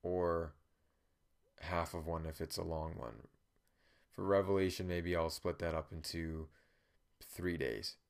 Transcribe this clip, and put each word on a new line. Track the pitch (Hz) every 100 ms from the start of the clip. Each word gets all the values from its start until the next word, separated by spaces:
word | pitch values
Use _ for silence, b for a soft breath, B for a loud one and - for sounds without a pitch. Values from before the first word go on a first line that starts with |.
or | 87 90 87 85 80 - _ _ _ _ _ _ _ _ _ -
half | 80 87 82
of | 87 80
one | 82 80
if | 78
it's | 78 -
a |
long | 85 80 80 80
one. | 60 57 - _ _ _ b b b b b
For | -
Revelation, | 98 98 95 98 95 - 92
maybe | 87 85 87
I'll | 82
split | - 90 82
that | 85 82
up | 78
into | 82 - 82 80 80 80 b b b b b _ _
three | - - 90 85
days. | 67 55 - -